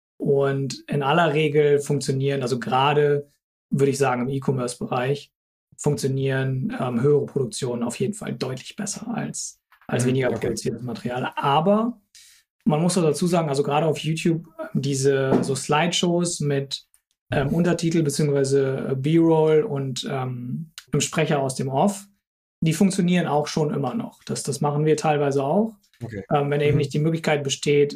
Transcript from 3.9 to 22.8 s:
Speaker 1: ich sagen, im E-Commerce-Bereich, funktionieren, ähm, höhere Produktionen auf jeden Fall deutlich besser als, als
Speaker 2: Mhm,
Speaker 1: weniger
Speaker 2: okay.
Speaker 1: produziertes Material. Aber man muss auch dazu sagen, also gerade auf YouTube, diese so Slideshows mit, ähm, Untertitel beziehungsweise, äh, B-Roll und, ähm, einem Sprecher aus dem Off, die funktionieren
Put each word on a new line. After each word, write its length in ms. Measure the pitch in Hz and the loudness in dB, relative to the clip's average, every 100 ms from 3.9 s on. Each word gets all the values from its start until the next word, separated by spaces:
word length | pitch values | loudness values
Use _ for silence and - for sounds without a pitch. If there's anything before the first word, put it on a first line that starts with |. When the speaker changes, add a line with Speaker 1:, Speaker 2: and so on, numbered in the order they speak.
Speaker 1:
ich 80 | 131 | 2
sagen, 240 | 135 123 | 0 0
im 60 | 123 | -2
E-Commerce-Bereich, 1000 | 139 139 131 123 - - 131 131 143 - _ _ _ _ - | -2 -2 -2 -4 -6 -4 -2 -2 -4 -8 _ _ _ _ -6
funktionieren, 960 | 147 143 139 135 135 135 135 131 - 262 | -2 -2 -2 -2 -2 0 -2 -2 -4 -4
ähm, 200 | 127 117 | -4 0
höhere 260 | 143 147 107 | 2 2 0
Produktionen 560 | 139 120 - 123 120 | -4 -4 -4 -6 -4
auf 160 | 117 - | -4 -2
jeden 160 | 127 - | -4 -4
Fall 180 | - | -8
deutlich 420 | - 127 131 - - | -6 -6 -8 -12 -10
besser 320 | 202 - - | -10 -8 -8
als, 480 | 180 139 - - - _ _ - | -6 -6 -8 -12 -14 _ _ -6
als 180 | 123 | -2
Speaker 2:
Mhm, 40 | 127 | 0
Speaker 1:
weniger 220 | 131 123 | 2 0
Speaker 2:
okay. 180 | 113 123 | -2 -2
Speaker 1:
produziertes 340 | 107 - - | -4 -6 -6
Material. 500 | 123 - - 127 - - | -8 -8 -6 -6 -6 -2
Aber 680 | 151 147 180 208 233 - _ - - _ _ _ - | 0 2 4 2 2 -4 _ -20 -20 _ _ _ 0
man 160 | 151 | 2
muss 160 | 269 190 | 2 2
auch 60 | |
dazu 240 | 160 139 175 | 2 2 0
sagen, 220 | 175 156 | 0 2
also 120 | 139 | 0
gerade 240 | 143 143 160 | 0 2 2
auf 140 | 139 | 0
YouTube, 480 | 151 160 180 160 - - - | -2 -2 0 -2 -4 -14 -6
diese 720 | 147 139 135 135 135 135 131 | -4 -2 0 2 2 2 2
so 100 | 127 | 0
Slideshows 840 | 135 - 147 170 - 175 170 175 - | -4 0 0 0 0 0 0 -2 -2
mit, 480 | 143 139 139 - - _ _ _ - | -2 -2 -4 -10 -14 _ _ _ -6
ähm, 180 | 151 139 | -2 0
Untertitel 520 | 170 175 165 165 170 | 2 2 0 0 2
beziehungsweise, 880 | 143 - 147 139 131 139 135 135 - | 0 0 2 2 2 2 2 -2 -4
äh, 60 | 135 | -2
B-Roll 680 | 143 165 165 160 156 156 | 2 4 6 6 6 4
und, 480 | 147 139 135 120 - | 2 -2 -4 -6 -6
ähm, 600 | 135 131 123 123 143 165 - - | -4 -4 -6 -8 -8 -10 -16 -4
einem 100 | 147 | -2
Sprecher 380 | - 160 156 143 | 0 0 2 2
aus 140 | 135 | 0
dem 160 | - 131 | -2 -2
Off, 380 | 135 202 - - _ _ _ _ _ | 2 2 0 -10 _ _ _ _ _
die 120 | 165 | 0
funktionieren 540 | 156 | 4